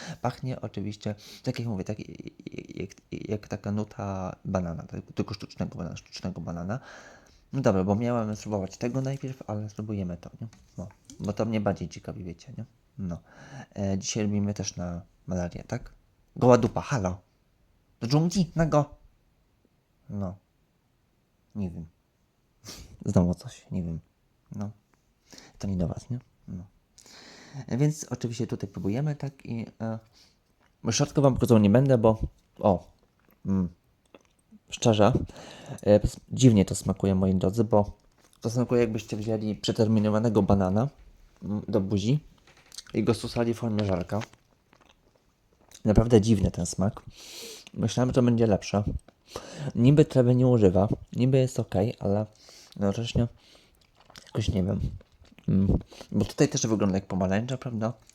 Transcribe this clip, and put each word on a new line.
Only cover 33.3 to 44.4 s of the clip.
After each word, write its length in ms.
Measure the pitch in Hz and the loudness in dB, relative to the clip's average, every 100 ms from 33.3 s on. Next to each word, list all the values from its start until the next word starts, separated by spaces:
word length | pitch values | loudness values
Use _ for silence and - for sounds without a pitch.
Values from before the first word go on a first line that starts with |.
| _ - | _ -2
mm, 220 | 98 87 85 _ _ _ - _ _ _ - _ | 0 0 -4 _ _ _ -20 _ _ _ -20 _
szczerze, 420 | - 123 107 104 131 - - - - - - - | -2 2 6 6 4 -2 -12 -20 -18 -16 -4 4
e, 160 | 104 | 4
s-, 180 | - - - | 4 -6 -10
dziwnie 320 | 110 127 107 92 | 4 6 8 4
to 100 | - | 0
smakuje, 400 | - 95 98 95 | -4 0 2 2
moi 200 | 95 92 | 2 2
drodzy, 300 | 92 107 110 | 0 0 2
bo 340 | 107 104 - _ _ _ _ | 2 2 -4 _ _ _ _
to 100 | 120 | -6
smakuje, 300 | 117 120 123 | -2 0 2
jakbyście 360 | 117 110 - 107 | 0 -2 -6 -8
wzięli 400 | 107 110 107 101 | -4 -4 -4 -6
przeterminowanego 880 | - 104 110 110 104 107 117 107 | -2 2 4 4 4 2 2 2
banana, 460 | 98 101 92 98 135 - - - - _ | 4 4 4 2 0 -4 -20 -20 -20 _
mm, 200 | - 104 - | -8 -6 -2
do 120 | 107 | -2
buzi 400 | 95 104 101 147 - _ _ - _ - - - | 0 0 0 0 -2 _ _ -20 _ -20 -10 -4
i 100 | 107 | 0
go 100 | 110 | 0
susali 400 | 120 120 117 113 | -2 -4 -2 -2
w 20 | |
formie 280 | 117 104 107 | -2 -2 0
żelka. 360 | 92 90 104 - _ | -2 -2 -6 -8 _